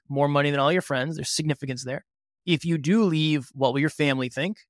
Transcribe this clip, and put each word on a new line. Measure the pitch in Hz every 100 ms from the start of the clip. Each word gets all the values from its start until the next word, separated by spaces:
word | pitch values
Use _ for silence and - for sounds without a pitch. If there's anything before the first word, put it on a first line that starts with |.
| -
more | 139 143
money | 143 143
than | 143
all | 139
your | 180
friends. | - 131 143 156
There's | 131
significance | - 156 143 135 127
there. | 127 135 - _ _ _
If | 175 160
you | 170 165
do | 143 220
leave, | 196 156 156 147 123
what | 131 131
will | 139
your | 151
family | - 143 131 123
think? | 131 180 214